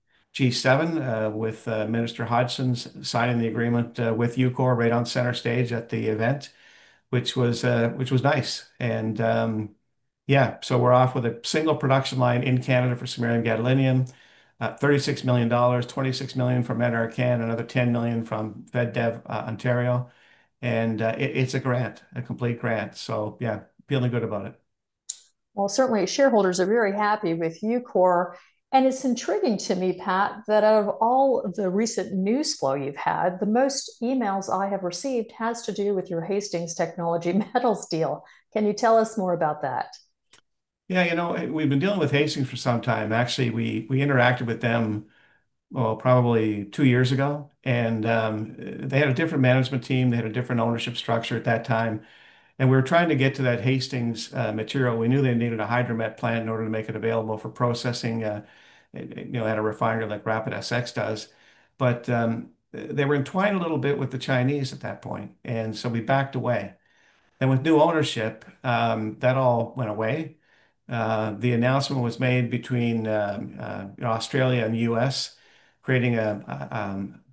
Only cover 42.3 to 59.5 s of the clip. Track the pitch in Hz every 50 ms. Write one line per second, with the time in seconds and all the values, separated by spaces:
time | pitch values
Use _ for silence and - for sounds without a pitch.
42.3 | - 147 131 - - 120 - 123 117 113 - - 113 110 107 107 110 117 123 127
43.3 | - - 127 117 110 113 117 113 110 110 110 - 135 131 139 143 139 127 120 123
44.3 | 123 - 127 117 113 - - 117 117 117 113 107 107 107 - - _ _ _ _
45.3 | _ _ _ _ _ _ _ _ - 135 117 110 110 110 - 131 127 127 120 120
46.3 | 117 113 110 110 107 104 98 101 - - 147 131 123 123 127 123 135 127 139 143
47.3 | 147 147 143 - _ _ - 139 123 120 117 113 113 110 107 113 113 113 110 110
48.3 | 110 107 107 107 - - - - - - - 135 131 135 147 139 127 120 165 160
49.3 | 165 139 127 127 127 131 131 127 139 127 - - 135 127 127 127 117 120 113 113
50.3 | 107 120 120 - 123 117 113 117 117 117 - 120 117 - - - 117 117 - -
51.3 | 123 113 - 120 117 113 - - 117 113 113 113 107 110 - - - - - -
52.3 | - _ _ _ _ - 135 127 131 135 131 - 170 170 175 165 151 131 131 135
53.3 | 135 - 131 127 120 110 101 127 135 131 127 - - 127 117 117 113 113 - -
54.3 | - 131 113 107 107 110 110 - - 135 131 123 113 113 113 117 131 139 139 127
55.3 | 120 117 117 120 113 110 107 101 117 123 123 120 117 113 113 110 113 - - 117
56.3 | 113 117 110 113 110 110 113 110 110 110 107 - - 107 104 113 113 113 107 110
57.3 | 107 107 - 110 - - 123 120 113 - - 123 117 - - 117 113 113 113 107
58.3 | 104 104 104 - - - - - - - _ _ - - - - - - - -
59.3 | - 120 110 107